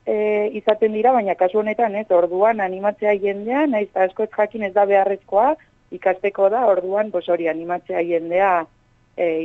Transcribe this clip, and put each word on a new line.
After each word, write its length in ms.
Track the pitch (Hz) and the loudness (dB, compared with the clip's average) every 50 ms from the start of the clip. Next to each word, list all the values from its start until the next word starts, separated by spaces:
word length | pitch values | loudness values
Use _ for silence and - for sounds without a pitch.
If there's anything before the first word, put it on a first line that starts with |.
| - - | -6 -4
e, 80 | 220 214 214 214 214 208 208 208 - | -2 -2 0 0 0 0 -2 -2 -4
izaten 400 | 214 - 214 214 214 220 214 214 | -4 0 0 0 2 0 0 0
dira, 160 | 214 220 247 | 2 2 2
baina 220 | 262 240 208 190 170 | 2 2 0 0 0
kasu 240 | - 185 180 - 208 | 0 0 0 2 0
honetan, 380 | 208 214 214 226 240 220 196 208 | -2 -2 -2 -2 -2 -2 -2 -4
ez, 60 | 220 - 185 | -2 2 2
orduan 480 | 175 170 170 175 185 202 220 233 214 196 | 2 2 2 2 2 2 2 2 0 -2
animatzea 480 | 185 185 185 196 208 208 - 214 208 208 196 | -4 -4 -4 -4 -4 -4 -2 0 0 0 0
jendea, 460 | 196 202 196 202 208 226 254 285 311 294 | 0 -4 -4 -4 -4 -4 -2 0 0 0
nahiz 220 | 240 214 208 - | 0 -2 -4 -4
eta 160 | - - 190 185 | 0 0 0 0
asko 160 | - - 220 | 0 -4 -6
ez 60 | 214 - - | -4 0 -2
jakin, 260 | 214 208 - 220 208 190 | -2 -2 -2 -6 -6 -2
ez 20 | |
da 140 | 180 208 202 196 | 2 2 2 4
beharrezkoa, 640 | 202 196 190 196 202 190 _ - 190 202 233 277 320 - _ _ _ _ _ - | 4 4 4 2 -2 -4 _ -2 0 2 2 2 0 -2 _ _ _ _ _ -16
ikasteko 560 | - 180 - 190 185 185 - 202 196 - 196 196 | -12 -4 -2 -2 -2 0 -2 -4 0 2 2 2
da, 160 | 214 247 254 | 2 2 2
orduan, 480 | 214 190 180 175 185 196 208 214 214 | 2 2 2 0 -2 -2 -2 -2 -2
pues, 140 | 208 180 - - | -4 -6 -2 -2
hori, 220 | 175 170 170 160 | -2 -2 0 -2
animatzea 480 | 156 160 165 170 180 175 - - 185 175 170 170 | -4 -4 -6 -6 -6 -6 -6 -6 -4 -4 -2 0
jendea, 460 | 170 165 165 170 175 185 196 196 180 170 160 - _ _ _ _ _ _ _ _ - - | -2 -2 -2 -2 0 2 2 2 2 0 -2 -4 _ _ _ _ _ _ _ _ -6 -4
e, 100 | 175 170 160 160 | -2 -2 -2 -4